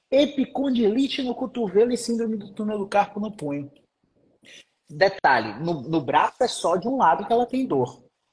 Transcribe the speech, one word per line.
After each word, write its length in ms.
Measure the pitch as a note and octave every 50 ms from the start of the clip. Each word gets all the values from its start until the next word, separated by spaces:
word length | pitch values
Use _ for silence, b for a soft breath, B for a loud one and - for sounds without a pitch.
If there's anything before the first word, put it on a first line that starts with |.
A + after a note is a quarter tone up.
| _ _
Epicondilite 1120 | C4 C#4 D4 - - C4+ B3+ - - C4 C#4 C#4 B3+ A#3+ A3+ G3 G#3+ C4+ C#4 - - -
no 120 | B3+ B3 A#3
cotovelo 580 | - C4 G#3+ - A#3+ A3+ F#3 F3 G#3 A#3 B3
e 40 | B3
síndrome 400 | A#3 - A#3 A#3 A3+ A3+ A3 A3
do 160 | G3+ - -
túnel 260 | - - G#3+ G#3+ G#3+ G#3
do 100 | G3 G3+
carpo 320 | - G3+ G3+ - - G#3
no 100 | G#3 G#3+
punho. 400 | - - D3 C#3+ C#3+ C#3+ C#3 C3+ - _ _ _ _ _ _ _ _ _ _ _ _ _ b b b b b b _ _ _ -
Detalhe: 720 | D3+ D3+ F#3+ G3 G3 - - D3 C3 A#2 A2 G#2 G2+ B2 D#3+
no, 180 | E3+ E3+ C#3
no 180 | A2+ D#3 D#3+ D#3+
braço 420 | C3 C#3 C3+ D3+ - - - -
é 60 | B3 A3+
só 280 | - - - E3+ F3
de 120 | F#3 G#3 A#3+
um 80 | C4+
lado 300 | B3+ F#3+ E3 E3+ - G3+
que 60 | -
ela 140 | A#3 A#3+ B3
tem 200 | B3 B3+ C4 C4
dor, 380 | G3+ D#3 C3+ A#2+ - - - - _ _ _ _ _